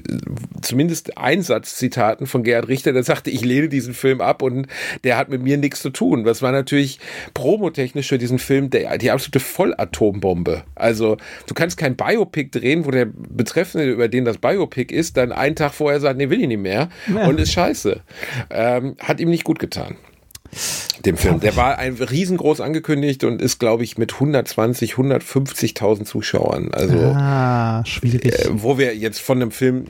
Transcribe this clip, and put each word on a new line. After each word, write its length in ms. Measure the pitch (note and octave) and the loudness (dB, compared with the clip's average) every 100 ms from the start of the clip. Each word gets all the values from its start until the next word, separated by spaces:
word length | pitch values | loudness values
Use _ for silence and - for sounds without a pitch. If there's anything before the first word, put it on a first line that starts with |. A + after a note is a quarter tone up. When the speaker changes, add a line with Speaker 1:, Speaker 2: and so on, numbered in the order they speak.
| - | -6
Speaker 1:
äh, 80 | - - - - - | -6 -6 -8 -10 -8
zumindest 560 | - B2 E3 E3 - - | -2 2 2 0 -6 -4
Einsatzzitaten 1080 | B2+ F3 E3+ A2 - - B2+ B2 A2 A2 C3+ | 0 0 2 -2 -4 -4 -2 2 2 0 -2
von 160 | C3 | 0
Gerhard 260 | A#2 A#2 A#2 | 2 2 2
Richter, 240 | C3 - | 0 2
der 100 | B2+ | 2
sagte, 280 | B2+ C3+ - | 2 0 -2
„Ich 140 | B2 | -2
lehne 240 | A#2+ B2+ D#3 | 0 2 0
diesen 260 | C#3 A#2+ | -2 -4
Film 260 | A#2+ C3+ C3 | -2 0 2
ab 220 | G2+ C#3 | 2 0
und 240 | C3+ B2 C3 - - - | 0 -2 -6 -8 -10 -4
der 120 | B2+ A#2 | 0 0
hat 120 | C#3 | 0
mit 140 | C3+ | -2
mir 140 | B2+ C#3+ | 0 2
nichts 260 | C#3+ - | 2 -2
zu 80 | C#3 | -8
tun.“ 340 | C3 G#3+ D3 | -2 0 2
Das 180 | A2 A2+ | 2 2
war 100 | C3 | 2
natürlich 460 | C3+ C3+ C#3+ C#3 - - - - | 0 2 2 0 -4 -14 -14 -12
promotechnisch 720 | - C3 G#3+ F#3 - B2+ D3 C3+ | -4 0 2 0 -2 -4 -4 0
für 100 | C3+ | 0
diesen 200 | A#2+ B2+ | 0 -2
Film 320 | - C3+ C#3 | 2 2 2
der, 280 | B2 A#1+ F2 | 0 0 0
die 120 | A#2 | 2
absolute 300 | B2+ - C3+ | 0 2 -2
Vollatombombe. 1200 | - - F#3 - G#2 - G#2+ G2 F#2+ F2 F2 D#2+ - | 0 0 0 0 -4 2 2 2 0 0 0 -2 -6
Also 420 | - A#2 A2 A2 G#2+ - - - | -2 0 2 2 0 -4 -16 -8
du 80 | |
kannst 220 | - E3+ F3 | -4 -4 -2
kein 200 | C#3+ B2+ | -2 -2
Biopic 640 | A2+ A3+ F#3+ - C3+ B2 | 0 0 0 -2 -4 -2
drehen, 260 | - D#3+ | 0 0
wo 60 | D3 | 2
der 160 | C3 A2+ | 0 0
Betreffende, 840 | - - - A2 - F3+ F3+ C#3+ | -4 -8 -4 -2 0 -2 0 0
über 180 | A2+ A#2 | 2 2
den 160 | B2 | 2
das 140 | A#2+ G#2 | 0 0
Biopic 560 | B2 G3 E3 - B2 | 0 0 -2 -4 -4
ist, 220 | - E3+ - | -2 -2 0
dann 160 | B2 | 0
einen 240 | - C#3 D#3 | 0 0 0
Tag 160 | D3 | -2
vorher 260 | - D3 C#3+ | 0 0 2
sagt, 180 | C#3 C3 | 0 0
„Nee, 120 | C#3 | 0
will 100 | G3+ | 0
ich 80 | E3+ | 0
nicht 120 | A2 | 0
mehr“, 260 | G2 G2+ E3+ - - | 0 0 -2 -4 -4
Speaker 2:
Ja. 140 | G3+ F#3+ | 0 2
Speaker 1:
und 120 | D#3 | 2
ist 120 | - | 2
scheiße. 480 | - F#3 D#4 G#2 - - - - B2+ - | 2 0 0 -2 -2 -6 -16 -10 -8 -6
Ähm, 460 | - A2+ B2 C3 - | 0 2 2 -2 -6
hat 220 | - D#3 | -4 0
ihm 100 | E3 | 2
nicht 140 | E3+ | 0
gut 140 | - D#3 | 0 -2
getan, 380 | F3+ - - - - _ _ - - - - - - - | -4 -6 -8 -12 -18 _ _ -20 -18 -10 -8 -8 -8 -4
dem 120 | G#2 E2 | 0 2
Film. 180 | F#2 | 4
Speaker 2:
Glaub 60 | E2 | 4
Speaker 1:
Der 80 | G#2 | 2
Speaker 2:
ich. 60 | A#2+ | 2
Speaker 1:
war 220 | B2 - | 2 0
ein 160 | B2+ | -4
riesengroß 640 | B2 B2 C3+ F#3 F3+ D3 D3 | -4 -2 0 0 0 2 0
angekündigt 640 | A2+ D#3 D#3 D3 C#3+ C3 | 0 -2 0 0 0 0
und 160 | A#2 A#2 | 0 0
ist, 160 | B2+ - | -2 0
glaub 220 | A2+ A2+ | 2 2
ich, 160 | A#2 - | 0 -2
mit 200 | A2+ - | -4 0
hundertzwanzig, 800 | C#3 C#3+ A2+ - A2+ B2 A2+ - | 2 2 0 0 0 2 -2 0
hundertfünfzigtausend 1120 | C3 B2+ - C3+ C3+ - A#2 - G#2 G#2+ G#2+ | 2 0 0 -2 -2 -2 -4 0 0 0 -2
Zuschauern. 600 | - - - D#2 - E2 | -6 -2 0 2 0 -2
Also, 240 | - F#2+ - | 0 2 4
Speaker 2:
Ah, 840 | - C#3 C#3 C#3 B2+ B2 A2+ A2+ | 4 4 2 2 2 2 2 0
schwierig. 480 | A2 - B2 A#2+ B2+ | -2 -2 0 2 2
Speaker 1:
äh, 160 | - - | 2 2
wo 280 | G#2+ A2 C3+ | 0 2 2
wir 180 | C3 A2 | 2 0
jetzt 240 | A2 G#2 | -4 -4
von 180 | - B2+ | 0 0
einem 100 | A#2+ | 0
Film, 340 | - C3 B2+ - | 2 2 2 -4